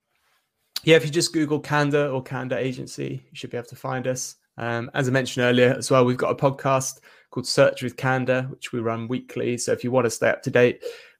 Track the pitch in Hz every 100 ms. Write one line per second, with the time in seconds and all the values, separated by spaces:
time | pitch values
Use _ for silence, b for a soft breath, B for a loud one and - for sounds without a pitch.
0 | _ _ _ _ _ _ _ - 156 160
1 | 151 165 170 165 147 147 - 147 143 147
2 | 147 131 127 127 127 127 131 131 135 -
3 | 135 135 - - 127 120 - - 131 131
4 | 123 135 - - _ - 117 117 120 -
5 | 127 131 127 123 123 123 123 135 - 131
6 | 123 123 87 - 139 139 139 131 131 -
7 | b b b 127 127 - 135 - 123 -
8 | 135 131 123 127 131 - - 123 113 113
9 | 113 127 - - 120 120 - 113 123 127
10 | 117 - 110 - 139 127 123 - B B
11 | B B